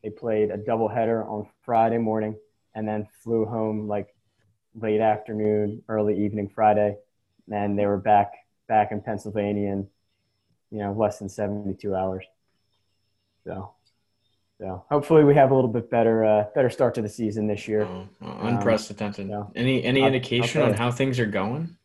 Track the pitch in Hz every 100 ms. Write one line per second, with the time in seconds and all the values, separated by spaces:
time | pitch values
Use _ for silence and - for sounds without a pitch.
0 | 110 - 120 110 107 98 107 113 110 120
1 | 113 113 110 107 104 _ - 113 113 117
2 | 110 110 107 107 _ _ _ 110 107 107
3 | 104 _ 113 117 107 113 110 107 107 104
4 | 98 _ _ _ _ _ _ 113 110 107
5 | 110 104 - 107 107 107 104 107 - 110
6 | 104 98 104 107 98 - 107 104 104 104
7 | _ _ _ _ - 104 104 101 104 101
8 | 98 104 101 - _ _ _ 110 104 107
9 | 113 107 107 104 101 104 101 98 98 _
10 | _ _ _ _ _ _ _ 110 101 104
11 | 104 - 98 - 104 104 101 95 104 92
12 | 95 92 - _ _ _ _ _ _ _
13 | _ _ _ _ 90 92 98 _ _ _
14 | _ _ _ _ _ _ 98 92 - 147
15 | 143 160 147 147 131 135 123 117 113 120
16 | 113 113 110 107 104 - 127 - 127 117
17 | 104 - 110 107 107 98 - 107 101 92
18 | 98 _ - - 107 120 101 110 - 101
19 | 107 104 101 104 104 - 123 131 - 135
20 | 135 135 127 123 120 156 135 101 120 120
21 | 135 123 110 101 98 135 165 -